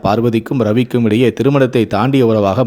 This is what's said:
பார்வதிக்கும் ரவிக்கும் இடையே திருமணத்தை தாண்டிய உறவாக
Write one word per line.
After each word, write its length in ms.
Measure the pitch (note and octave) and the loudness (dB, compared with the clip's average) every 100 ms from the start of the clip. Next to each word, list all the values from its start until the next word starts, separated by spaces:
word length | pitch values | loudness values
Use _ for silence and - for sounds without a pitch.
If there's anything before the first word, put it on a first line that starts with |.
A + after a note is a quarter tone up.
பார்வதிக்கும் 600 | F#2+ A2 A#2 A2+ - C#3 G#2 | -2 0 0 -2 -2 -2 0
ரவிக்கும் 400 | A#2 A#2+ B2 A2 | 0 -2 -2 0
இடையே 240 | A2 A#2+ - | 2 0 0
திருமணத்தை 460 | C#3 C#3+ B2+ B2+ G#2 G2+ | 0 2 2 0 -2 -2
தாண்டிய 340 | B2+ C3+ A2+ | 0 0 2
உறவாக 320 | A2 G2 F#2+ | 2 0 0